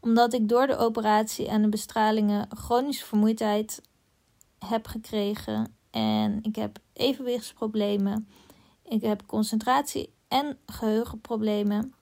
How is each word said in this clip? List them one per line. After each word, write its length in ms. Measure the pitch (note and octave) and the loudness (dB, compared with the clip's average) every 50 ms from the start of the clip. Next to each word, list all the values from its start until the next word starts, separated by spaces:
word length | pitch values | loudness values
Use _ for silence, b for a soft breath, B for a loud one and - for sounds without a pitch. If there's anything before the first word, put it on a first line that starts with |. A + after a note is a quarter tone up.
Omdat 320 | - A#3 A3+ A#3 A#3+ A#3+ A#3 | 2 4 4 6 4 4 4
ik 160 | B3+ A3 G#3 | 0 2 4
door 180 | A#3 A#3+ C4 | 4 4 4
de 100 | C4+ B3+ | 2 2
operatie 720 | - A#3 A3+ A3 A#3 A3 G#3+ G#3+ G#3+ A3 A3 - - - - | 0 0 0 0 0 2 4 4 4 2 0 -4 -8 -6 0
en 140 | G#3+ G#3+ G#3+ | 2 2 2
de 60 | G#3+ | 4
bestralingen 800 | G#3 G#3+ - - - A3+ G#3+ A3 A3 A3 G#3 G3+ G#3 G#3 G#3+ - | 2 0 -4 -4 0 2 2 4 4 2 2 2 0 0 -2 -4
chronische 580 | - - - - A#3+ A#3+ C4+ D4 C#4 - - | -10 -14 -2 0 2 2 2 0 -4 -6 -6
vermoeidheid 760 | - - G#3 G#3 G#3+ A3+ A3 A3+ G#3+ G#3 G#3 G#3+ G#3+ - - _ _ _ _ _ _ _ _ _ _ _ _ _ _ _ _ | 0 2 4 4 4 2 2 0 0 0 0 0 -4 -8 -14 _ _ _ _ _ _ _ _ _ _ _ _ _ _ _ _
heb 280 | - F#3+ A3+ A3+ A3 | -6 -4 -4 -4 -4
gekregen. 880 | - - A3+ A3 - - G#3+ G3+ G3+ G#3 G#3 - - G#3+ G#3+ A3+ A#3 - _ _ _ | -6 -10 -10 -10 -6 -4 -2 -2 -2 -4 -4 -6 -6 -4 -4 -4 -6 -8 _ _ _
En 480 | - A3+ - A3 G#3+ G#3+ G#3+ G#3 - G#3 A3 | -4 -2 0 2 2 2 2 0 -2 -2 -4
ik 140 | G#3+ G#3+ | -4 -4
heb 220 | G#3+ G#3+ G#3+ - - _ _ _ | -4 -6 -8 -8 -14 _ _ _
evenwichtsproblemen. 1400 | - - C4 C4+ C#4 C4 B3 A#3+ A#3+ A#3 - - _ A#3 A3 G#3+ G#3+ G3+ G3+ G#3 G3+ G3 G3 G3+ A3 A3 b b b b b b b b b b b b | 0 0 0 0 0 -2 -4 -4 -4 -4 -10 -10 _ -6 -4 0 0 0 0 2 0 0 0 0 -2 -6 b b b b b b b b b b b b
Ik 200 | - B3+ G#3+ G#3+ | -4 -4 -2 0
heb 240 | A3 G#3+ G#3 - | 0 -2 -2 -4
concentratie- 840 | - - A3 G#3+ G#3+ - A3 G#3+ B3+ B3+ C#4 C#4+ - - - - - _ _ _ _ | -6 -2 -2 -2 0 0 -2 0 2 2 2 0 -2 -6 -6 -8 -8 _ _ _ _
en 300 | - C4 C#4+ D4 C#4 - _ | -2 -2 -2 -2 -6 -10 _
geheugenproblemen. 1300 | - - - A#3 A3 G#3+ A3 A#3 - - A3 _ - A#3+ A3 G#3+ G#3+ G#3 G#3 G#3 G#3 G#3 G#3 A3 C4 - _ | -16 -10 -4 -2 0 0 0 0 -2 -8 -14 _ -6 -4 -2 0 0 0 0 0 0 0 0 -2 -4 -10 _